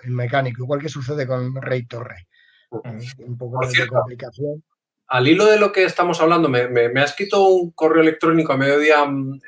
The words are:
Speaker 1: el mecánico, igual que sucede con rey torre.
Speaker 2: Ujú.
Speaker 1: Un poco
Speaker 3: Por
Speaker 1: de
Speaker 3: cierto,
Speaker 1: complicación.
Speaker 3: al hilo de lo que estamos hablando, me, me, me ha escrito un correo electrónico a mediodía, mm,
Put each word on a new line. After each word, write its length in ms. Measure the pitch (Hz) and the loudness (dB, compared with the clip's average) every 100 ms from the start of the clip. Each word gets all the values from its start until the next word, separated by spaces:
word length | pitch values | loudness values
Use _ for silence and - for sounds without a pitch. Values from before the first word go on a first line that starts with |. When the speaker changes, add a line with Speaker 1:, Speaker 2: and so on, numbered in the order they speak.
Speaker 1:
el 80 | 123 | -8
mecánico, 500 | 123 120 139 131 117 | -6 -2 -2 -2 -6
igual 180 | 127 143 | -6 -6
que 100 | 151 | -6
sucede 360 | 147 127 147 127 | -8 -6 -6 -4
con 340 | 127 127 131 | -4 -6 -8
rey 280 | 127 127 120 | -4 -6 -6
torre. 400 | 120 113 95 - _ _ _ _ | -12 -14 -18 -20 _ _ _ _
Speaker 2:
Ujú. 140 | 113 127 110 123 - 123 | -14 -12 -12 -14 -16 -14
Speaker 1:
Un 100 | 120 | -12
poco 200 | 123 127 | -8 -6
Speaker 3:
Por 100 | 127 | -2
Speaker 1:
de 60 | |
Speaker 3:
cierto, 220 | 127 117 123 | -2 -2 -2
Speaker 1:
complicación. 680 | 123 120 123 - 147 151 - _ _ _ - | -4 -8 -14 -8 -8 -8 -14 _ _ _ -4
Speaker 3:
al 200 | 127 131 | 0 4
hilo 180 | 175 214 | 4 4
de 100 | 214 | 4
lo 140 | 202 | 2
que 140 | 196 180 | 2 0
estamos 360 | - 175 165 | 0 -2 2
hablando, 280 | 160 170 156 | 2 2 2
me, 180 | 123 123 | 0 0
me, 200 | 120 120 | 2 2
me 140 | 131 | 2
ha 40 | 143 | 0
escrito 420 | - 202 202 190 | -2 -2 2 4
un 240 | 185 175 | 4 0
correo 320 | - 156 160 | 0 2 4
electrónico 500 | 160 156 165 165 151 | 4 2 2 2 2
a 40 | 135 | 0
mediodía, 460 | 139 143 151 151 143 | 2 2 4 4 2
mm, 360 | 139 135 135 | -2 -6 -10